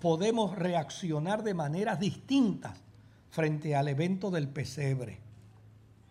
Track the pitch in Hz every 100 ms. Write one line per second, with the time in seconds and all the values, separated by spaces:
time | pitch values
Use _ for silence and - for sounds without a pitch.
0 | 175 160 208 233 202 190 175 175 151 -
1 | 180 151 165 214 220 180 143 165 220 165
2 | 190 - - 277 220 - - - - -
3 | - - - - 156 151 156 143 143 139
4 | 170 190 202 175 139 139 117 - 139 131
5 | 104 92 - - - - - - - -
6 | -